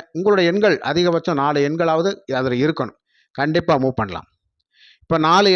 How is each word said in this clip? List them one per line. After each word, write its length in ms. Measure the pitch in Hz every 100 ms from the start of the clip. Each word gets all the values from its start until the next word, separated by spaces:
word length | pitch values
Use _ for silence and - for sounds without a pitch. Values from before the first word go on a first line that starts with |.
| - 160
உங்களுடைய 360 | 196 196 170
எண்கள் 240 | 196 208 156 127
அதிகபட்சம் 500 | 156 175 165 - 147
நாலு 180 | 139 147 143
எண்களாவது 440 | 165 170 160 190 196 - 131
அதுல 160 | 131 123
இருக்கணும். 340 | 151 151 117 - _ _ _ -
கண்டிப்பா 360 | 147 165 165 143
மூவ் 160 | 131 120
பண்ணலாம். 280 | 104 82 - _ _ _ _ _ - _
இப்ப 140 | - 160 156
நாலு 200 | 185 202